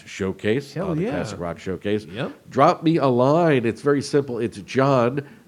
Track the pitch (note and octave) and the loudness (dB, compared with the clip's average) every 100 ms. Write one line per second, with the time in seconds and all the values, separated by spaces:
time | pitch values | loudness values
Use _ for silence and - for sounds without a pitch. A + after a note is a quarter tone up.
0 | - - F#2+ F2+ G#2 A2 - D#3 E3+ D#3 | -14 -6 -6 -2 -2 -2 -4 -8 -4 -4
1 | G3+ - C#3 F#2+ F2 E2 - F2 G#2 G#2 | -4 -4 -6 -8 -8 -8 -8 -6 -4 -4
2 | D2+ G2 D#3+ - - A#2 D3 F3 E3 D#3+ | -4 -8 -10 -12 -6 4 4 4 2 2
3 | C3+ A#2+ B2+ D#3 E3+ C3+ A2+ G2+ C#3+ C#3 | 4 4 4 4 4 2 2 0 0 0
4 | A#2 D3 C3+ A#2+ A#2 G#2 F2 B2 C3+ C3 | 2 0 0 -2 -6 -6 -4 0 4 4
5 | A#2+ C#3 C#3 - | 2 0 -6 -14